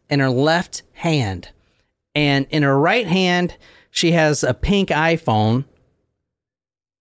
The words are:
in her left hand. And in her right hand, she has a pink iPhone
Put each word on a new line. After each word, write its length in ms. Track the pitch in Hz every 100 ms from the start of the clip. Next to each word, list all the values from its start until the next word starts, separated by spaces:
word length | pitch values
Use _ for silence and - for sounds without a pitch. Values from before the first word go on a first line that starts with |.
| _
in 120 | 139
her 100 | 135
left 520 | 123 151 170 - - -
hand. 560 | - 170 151 107 92 - _ _ _ _ _ _
And 320 | 147 147 139 135
in 120 | 151
her 160 | 143 139
right 280 | 165 233 190
hand, 500 | 185 180 180 180 - - - _
she 220 | - 170
has 300 | 170 156 147
a 120 | 127
pink 340 | 123 - 202 185
iPhone 760 | 151 165 165 - 107 107 123 143 _ _ _ _ _ _ _ _ _ _ _ _ _